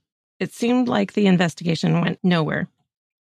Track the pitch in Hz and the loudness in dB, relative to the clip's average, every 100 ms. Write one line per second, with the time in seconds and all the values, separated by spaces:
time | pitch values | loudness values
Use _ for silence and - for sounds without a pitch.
0 | _ _ _ - - - 240 247 247 220 | _ _ _ -10 -10 -4 0 0 0 0
1 | 196 - 202 180 175 - 170 160 170 165 | -2 0 4 4 2 -2 -4 -2 0 0
2 | 165 - 185 170 156 - 190 _ _ _ | -2 -2 0 0 0 -4 -6 _ _ _
3 | _ _ _ | _ _ _